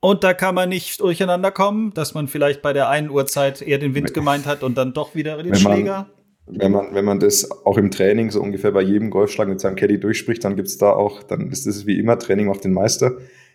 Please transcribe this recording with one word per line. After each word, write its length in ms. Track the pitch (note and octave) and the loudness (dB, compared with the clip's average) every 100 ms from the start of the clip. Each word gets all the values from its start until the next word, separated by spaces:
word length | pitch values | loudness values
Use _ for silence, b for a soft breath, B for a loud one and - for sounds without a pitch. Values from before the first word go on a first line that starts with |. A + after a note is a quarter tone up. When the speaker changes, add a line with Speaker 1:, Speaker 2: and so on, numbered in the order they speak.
Speaker 1:
Und 220 | F#3 G3+ F#3+ | 2 2 2
da 80 | |
kann 200 | F3+ F#3 F#3 | 2 0 0
man 120 | F#3 | 0
nicht 300 | F#3 - - | -2 -6 -2
durcheinander 520 | F#3+ E3+ F#3 F3+ F#3+ | -2 0 0 0 0
kommen, 420 | G3 G3 G#3 A3 | 0 0 0 -4
dass 200 | F3 D3 | -4 -6
man 140 | D#3 D3 | -4 -6
vielleicht 340 | D3+ C#3+ C#3+ | 0 0 2
bei 120 | D3 | -2
der 160 | C#3 B2+ | 0 2
einen 200 | C#3+ D3+ | 0 0
Uhrzeit 520 | C#3 C3+ - C#3 C3+ | -2 -2 0 -2 -2
eher 160 | - C#3 | -2 0
den 180 | C#3+ C3+ | 0 -2
Wind 120 | D3 | -2
Speaker 2:
Wenn 60 | - | -2
Speaker 1:
gemeint 300 | C#3+ C#3+ C#3+ | 0 0 0
hat 180 | C#3+ | -2
und 140 | C3 B2 | -2 0
dann 160 | B2+ | -2
doch 220 | B2+ D3 E3 | -2 -6 -6
wieder 220 | D3+ D3+ | -6 -6
den 120 | E3+ | 0
Speaker 2:
wenn 80 | F#3+ | 4
man 100 | G3+ G3+ | 4 4
Speaker 1:
Schläger? 320 | G3+ F#3+ G3 _ _ _ - | 0 -4 -10 _ _ _ -14
Speaker 2:
wenn 200 | - - | -2 2
man, 240 | G2 G2+ G2 | 2 0 -2
wenn 100 | G2+ | 0
man 140 | G2 | 2
das 320 | G#2 - - | 2 2 -2
auch 260 | - - G#2+ | -2 0 2
im 140 | G2+ | 2
Training 400 | - G2 G#2+ A2+ | 2 2 2 0
so 100 | G#2 | -2
ungefähr 300 | F#2 F#2+ G#2 | -4 -2 0
bei 100 | G2 | 2
jedem 280 | F#2+ G#2 A2 | 2 2 0
Golfschlag 360 | F#2+ G#2 - G#2 | 0 0 0 -2
mit 100 | F#2+ | -2
seinem 160 | G2 F#2+ | -4 0
Caddy 240 | G2+ G2+ | 2 2
durchspricht, 440 | G2+ G#2 - A2+ | 0 -4 -2 -4
dann 120 | G2+ G2 | -2 -4
gibt's 220 | F#2+ - | -6 2
da 140 | G2+ | 4
auch, 280 | G2 G#2 - | 4 2 -2
dann 300 | - E3 D#3+ | -8 -6 -6
ist 160 | - - | -6 -6
es 180 | G2+ G2+ | -6 -2
wie 140 | F#2+ | 0
immer, 180 | A2 A#2 | 2 0
Training 300 | - G2 G#2 | 2 0 0
macht 160 | F#2+ | -2
den 100 | F#2+ | 0
Meister. 440 | F#2 G#2+ - B2+ - B B B | 2 2 2 0 -2 B B B